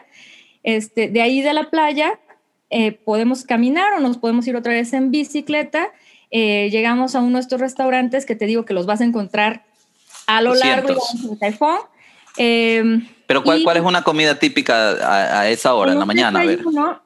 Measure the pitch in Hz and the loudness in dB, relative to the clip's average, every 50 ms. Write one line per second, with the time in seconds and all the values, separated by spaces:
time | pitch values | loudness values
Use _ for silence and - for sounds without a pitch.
0 | - _ _ - - - - - - _ _ _ - 226 220 220 214 214 - 233 | -8 _ _ -20 -20 -20 -20 -20 -20 _ _ _ -4 -2 -2 -2 -2 -4 -4 -2
1 | 220 - 190 233 226 240 262 269 269 294 294 302 302 302 - 320 311 302 294 285 | -2 0 0 2 2 2 2 2 0 0 0 0 -2 -2 0 0 0 0 0 0
2 | 302 339 427 - _ - - _ _ _ _ _ _ - - 233 220 214 214 - | -2 -2 -2 -6 _ -20 -20 _ _ _ _ _ _ -6 -2 0 0 0 -2 -4
3 | - - 214 214 226 240 262 254 - - 247 226 240 254 277 339 381 415 415 349 | -4 -2 -2 0 0 0 0 -2 -2 -2 0 0 2 2 2 2 0 0 0 0
4 | 277 247 240 240 - 233 226 240 233 254 247 240 233 240 233 233 240 233 277 262 | 0 -2 -2 -2 -2 0 0 0 0 -2 -4 -4 -2 -2 -2 -2 -2 -2 -2 -2
5 | 262 269 247 302 294 294 - 302 294 294 302 302 294 294 - 311 349 415 - _ | 0 0 0 -2 -2 -4 -6 -6 -6 -4 -4 -4 -4 -2 -4 -4 -4 -4 -8 _
6 | _ _ _ _ _ _ - 226 226 214 208 208 208 208 208 220 220 233 240 247 | _ _ _ _ _ _ -2 0 0 0 0 0 0 0 0 0 0 0 0 0
7 | 254 262 254 262 247 247 247 254 254 254 262 254 254 262 254 - 269 262 254 254 | 0 -2 -2 0 0 0 0 -2 -2 -4 -4 -4 -4 -4 -2 -2 -2 0 0 0
8 | 254 247 254 269 269 - 226 220 214 208 220 233 220 226 202 185 175 185 208 214 | 0 0 -2 -2 -4 -4 -6 -4 -2 -2 -2 -2 -2 -4 -4 -4 -2 -2 0 0
9 | 240 240 233 226 202 180 - 208 208 214 226 233 - _ _ _ _ _ _ _ | 0 0 0 -2 -4 -4 -2 -2 -2 -2 -2 -6 -12 _ _ _ _ _ _ _
10 | _ _ - - - - 220 220 226 247 254 254 254 262 262 262 262 269 269 262 | _ _ -20 -8 -2 0 2 2 2 2 2 2 2 2 2 0 0 0 -2 -2
11 | 247 240 240 233 247 226 214 214 208 208 214 - 302 302 330 392 466 - _ _ | -2 -6 -6 -8 -8 -10 -8 -4 -4 -4 -2 0 0 0 0 -2 -4 -10 _ _
12 | _ - - - - - - - 247 233 233 233 226 226 226 226 220 226 226 226 | _ -20 -20 -20 -20 -12 -4 -2 0 0 2 2 2 2 2 2 2 2 2 0
13 | 233 - - _ _ - - 139 - - 160 160 160 170 170 170 170 185 180 175 | -2 -4 -10 _ _ 0 0 2 2 2 2 2 4 2 2 2 2 0 0 0
14 | 170 - 156 156 156 151 143 143 - 147 127 147 135 - 123 113 110 107 95 - | 0 0 0 2 2 2 2 2 0 0 0 0 0 2 2 2 2 2 0 0
15 | - - 101 98 95 64 67 104 101 107 117 117 - 139 127 113 98 90 92 95 | 0 0 2 2 2 2 0 0 2 2 0 0 2 2 2 2 2 2 2 0
16 | - 101 104 - - - - - 349 330 330 349 349 339 311 294 294 330 359 - | 0 0 0 0 0 2 2 0 0 0 0 -2 -2 -2 -2 -2 -2 -2 -4 -6
17 | _ | _